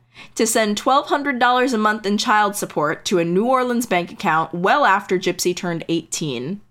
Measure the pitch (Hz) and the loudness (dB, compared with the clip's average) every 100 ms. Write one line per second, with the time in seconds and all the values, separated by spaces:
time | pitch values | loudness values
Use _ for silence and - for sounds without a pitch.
0 | _ - - - 226 233 214 208 269 269 | _ -20 -12 -2 0 2 0 0 2 2
1 | 277 - 285 247 247 247 247 226 214 214 | 2 -2 0 2 2 4 2 2 0 0
2 | 202 208 247 214 208 202 185 - 151 160 | -2 -2 2 2 2 -2 -6 -2 -2 -2
3 | - 180 170 180 240 254 247 240 247 262 | 0 0 2 2 2 0 0 -2 0 -2
4 | 170 - 196 160 160 175 190 285 240 196 | -2 -4 0 0 -2 -2 2 4 4 2
5 | 202 180 180 175 180 175 180 165 - 165 | 0 -2 0 0 -2 -2 -4 -6 -4 -4
6 | - - 156 120 131 202 - | -4 -8 -6 -6 -6 -10 -14